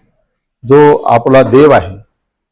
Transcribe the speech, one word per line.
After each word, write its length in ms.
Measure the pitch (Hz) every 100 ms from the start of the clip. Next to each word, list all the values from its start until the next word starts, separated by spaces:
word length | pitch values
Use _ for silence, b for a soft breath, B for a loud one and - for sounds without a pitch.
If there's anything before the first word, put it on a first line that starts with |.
| _ _ _ _ _ _
जो 320 | 120 143 147 143
आपला 460 | - 117 139 131
देव 280 | 123 123 151
आहे, 280 | 127 95 95 _ _ _ _ _